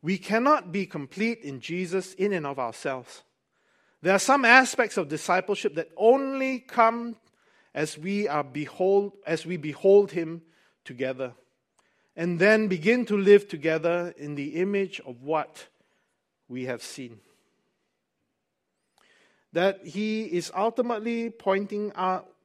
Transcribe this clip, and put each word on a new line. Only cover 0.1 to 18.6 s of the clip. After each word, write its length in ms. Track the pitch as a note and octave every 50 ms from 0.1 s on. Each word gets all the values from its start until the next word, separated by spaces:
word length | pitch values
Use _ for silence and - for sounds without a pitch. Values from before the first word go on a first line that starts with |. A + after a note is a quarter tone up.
| F#3+ F#3
cannot 560 | - - G3+ A3+ A#3+ C4+ D4+ C#4+ F#3+ F3+ D#3+
be 120 | G3+ F#3+
complete 580 | - - D#3 C#3+ C3 - - G#3+ A3+ A#3 A3+ -
in 180 | D3 C#3 B2+
Jesus 520 | - - D#3+ F3+ F#3 E3+ E3+ F#3+ F#3 F#3 -
in 180 | - F#3+ G#3 G3+
and 120 | F3+ D3+
of 140 | C#3+ C#3 C3
ourselves. 640 | B2+ A#2 A2 - - D#3 C3+ C3 B2 - - - _ _ _ _ _ _ _ _ _ _ _ _ _ _ _ _
There 120 | - E3+ F#3+
are 60 | G3
some 240 | - - C4 C#4+ C4
aspects 540 | A3+ A#3+ C4 C4 B3 - - B3 G#3 - G3+
of 100 | F3 C#3+
discipleship 680 | D3+ D3+ - - F3 F#3 F#3 - G#3 - - G#3+ D3
that 160 | D#3 D#3+ - -
only 640 | - G3 A3+ A#3+ C#4 C#4 C4+ C4+ C4+ C4+ C4 C4 B3
come 560 | B3+ _ - - A3+ A3+ A3+ A#3+ A#3 A#3+ A3+ _ _ _ _ _ _ _ _ _ _ _ _
as 240 | - D3+ D#3 - D3
we 300 | D3+ F#3 G3 G3+ G#3 D3
are 160 | C#3+ D3+ C#3+
behold, 720 | C3+ B2+ C#3+ D3+ - - - F#3 F#3+ G3 G3+ G3+ G3+ - - -
as 200 | D3+ E3 D#3 D#3
we 100 | D#3+ F3+
behold 560 | F3 D3+ D#3 C#3+ - - G3 G3 G3+ G3+ F#3+
him 300 | D3 F3+ E3+ D#3+ E3 E3+ E3 _ _ _ _ _ _ _ _
together, 480 | - C3 A#2+ B2+ C3 C3+ B2+ C3+ B2 A#2 _ _ _ _ _ _ _ _ _ _ _ _ _ _ _ _ -
and 200 | E3 F3 F3 E3
then 300 | F3+ G3+ G#3+ A3 A3 G#3
begin 380 | F#3+ E3+ D#3 G#3 A#3 B3 A#3+
to 120 | - G#3 G3+
live 300 | G3 F#3+ G#3 G3+ G3+ -
together 680 | - D#3+ C#3 D#3+ D#3+ D#3+ D#3+ E3+ E3+ F3 F3 F3 - -
in 180 | C#3+ D3 D3
the 200 | C#3+ C#3+ D3+ D3
image 440 | D#3+ F3+ G3 G3+ G3 G3 F#3 - - -
of 180 | C#3 B2 A#2+ B2+
what 440 | C#3 D#3+ D#3 D3 - _ - - - _ _ _ _ _ _ _ _ _ _ _ _ _ _ _ _
we 160 | B2 B2+ B2+
have 180 | B2+ B2+ A2+ -
seen. 380 | - - - C3+ A#2+ A#2 G#2+ _ _ _ _ _ _ _ _ _ _ _ _ _ _ _ _ _ _ _ _ _ _ _ _ _ _ _ _